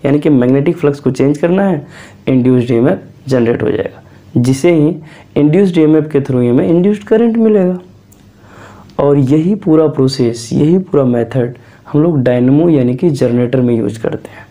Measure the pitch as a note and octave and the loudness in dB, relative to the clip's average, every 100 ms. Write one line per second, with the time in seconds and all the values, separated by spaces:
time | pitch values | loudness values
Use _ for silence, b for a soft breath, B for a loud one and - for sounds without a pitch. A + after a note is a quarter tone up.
0 | C#3 D3 D#3 C#3 B2 C3+ D3+ E3+ C#3+ C#3 | 0 -2 2 2 2 0 0 -2 -2 -2
1 | B2+ B2+ C#3 D3 E3+ F#3 G3 D#3 - B | -6 -2 -2 0 -2 0 0 -4 -8 B
2 | B B - C3 B2 B2+ A#2+ A#2 C3 G3 | B B -2 0 2 0 0 0 0 -2
3 | - - C3+ C3 A#2 - - - - - | -8 -18 -4 -2 0 -2 -2 -4 -6 -10
4 | - B B - B2 C3+ F3 E3 D3 - | -20 B B -2 0 0 2 2 0 -2
5 | B B B - D3 E3+ G3 E3+ D#3 D#3 | B B B 0 2 2 2 2 2 2
6 | D3+ C#3+ C#3 B2+ B2 B2 F#3 E3+ F#3+ G#3 | 0 -4 -2 -2 2 0 2 2 0 -2
7 | - A3 A#3 A3+ A3 G#3+ F3+ F3+ - - | 0 0 2 2 2 2 0 -4 -12 -20
8 | _ - - B B B B B B - | _ -20 -20 B B B B B B -2
9 | C#3+ C#3+ B2+ D3+ E3+ G#3 - D#3+ D#3 - | 0 2 2 0 0 -2 0 2 2 0
10 | C3 C3 A#2+ A#2 - B2 D3 F#3 F#3 C#3+ | -2 0 -4 -4 -6 -2 2 0 0 0
11 | B2+ A#2+ A#2 C3+ B2 B2 B B - D3 | 0 0 -2 -2 -4 -8 B B -4 0
12 | E3 D3+ B2+ B2 B2 C#3 E3+ D3+ A#2+ B2+ | 0 0 0 2 2 2 2 2 0 0
13 | F3 C#3 B2 A#2+ A#2+ C3 B2 A2+ A2+ A2+ | -2 0 0 0 0 0 0 0 -4 -6
14 | - - - - - | -8 -8 -12 -20 -20